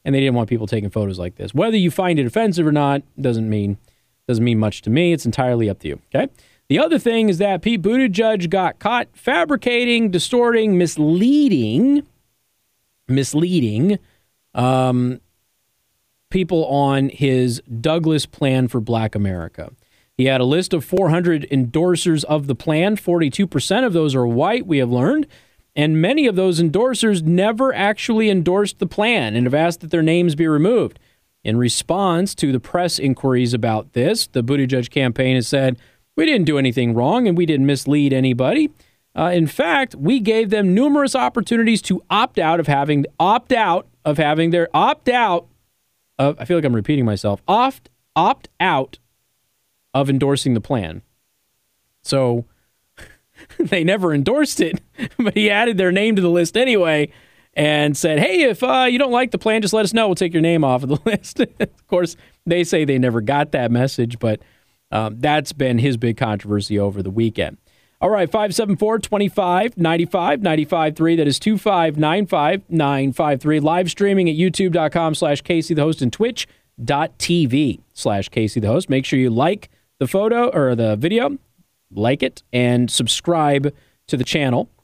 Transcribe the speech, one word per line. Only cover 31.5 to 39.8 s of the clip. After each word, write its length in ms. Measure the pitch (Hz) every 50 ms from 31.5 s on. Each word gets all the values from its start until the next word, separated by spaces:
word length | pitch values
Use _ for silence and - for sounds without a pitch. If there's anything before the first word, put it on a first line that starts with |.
| 110
response 800 | 117 123 120 - - - - 160 196 196 185 170 170 196 196 -
to 160 | - - 143
the 80 | 131 123
press 380 | - - - 175 180 170 - -
inquiries 560 | - 139 123 - - 135 127 123 127 117 123
about 400 | 117 110 117 110 110 - - -
this, 320 | 120 123 175 220 226 -
the 180 | - - 127 120
Buttigieg 460 | 117 143 143 135 127 131 127 120 -
campaign 460 | - 147 135 123 117 - 131 127 131
has 120 | 127 117 -
said, 300 | 147 139 135 131 127 - _ _ _ _ _ _ -
"We 100 | - 320
didn't 200 | 311 294 220 165
do 120 | 143 151 139
anything 380 | 135 127 117 131 123 117 113
wrong 320 | 117 120 143 208 247 247 202
and 100 | 170 175
we 80 | 175
didn't 220 | 160 156 135 135 143
mislead 440 | 143 131 - - 147 147 143 139
anybody." 600 | 135 131 131 131 123 120 127 139 208 302 311 294 - _ _ _ _ _ _ _ -
Uh, 140 | - 160 175 180
in 100 | 175 165
fact, 480 | 143 - - 285 339 320 277